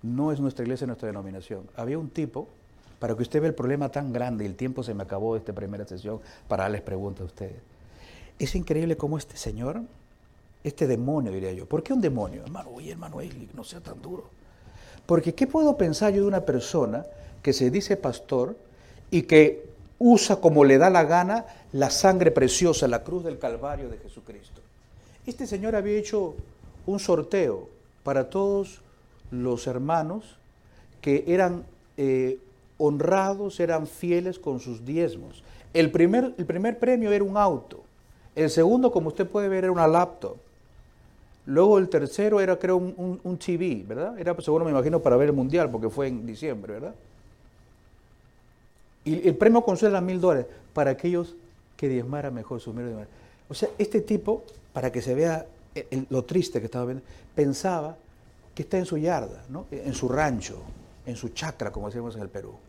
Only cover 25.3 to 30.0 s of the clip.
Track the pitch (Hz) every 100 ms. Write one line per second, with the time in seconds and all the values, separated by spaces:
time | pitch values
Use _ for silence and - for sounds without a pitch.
25.3 | 240 247 196 214 220 202 208 208 214 185
26.3 | 147 - - - - - 202 - 170 -
27.3 | 196 151 98 - - _ _ - 135 131
28.3 | 190 196 202 196 - - _ _ - -
29.3 | 123 123 123 131 123 135 165